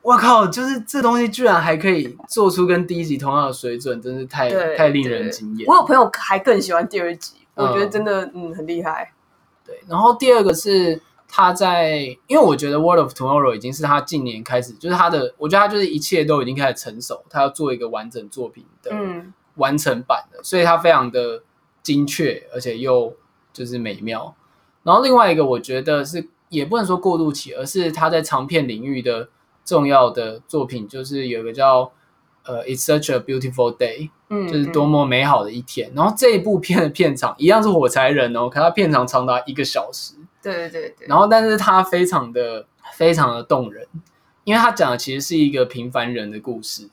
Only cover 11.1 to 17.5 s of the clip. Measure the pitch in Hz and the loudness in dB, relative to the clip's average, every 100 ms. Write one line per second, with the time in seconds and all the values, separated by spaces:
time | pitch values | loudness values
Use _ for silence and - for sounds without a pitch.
11.1 | _ _ - 180 185 190 175 160 151 135 | _ _ 2 2 4 0 2 0 0 -6
12.1 | 127 _ 294 214 139 143 147 165 170 135 | -12 _ 4 4 2 -2 0 4 4 2
13.1 | - 131 143 135 107 123 143 147 143 143 | -4 0 2 2 -2 -8 -6 0 0 0
14.1 | 156 123 110 113 123 123 107 170 180 170 | -6 -6 -8 -4 -4 -4 -10 -4 2 2
15.1 | 156 123 _ 151 196 202 208 185 151 - | 2 -4 _ 0 2 2 0 -2 -4 -2
16.1 | 180 151 147 123 135 135 117 120 110 - | -2 2 0 -2 -2 -2 -2 -12 -14 -12
17.1 | 113 _ 151 139 | -14 _ -2 -2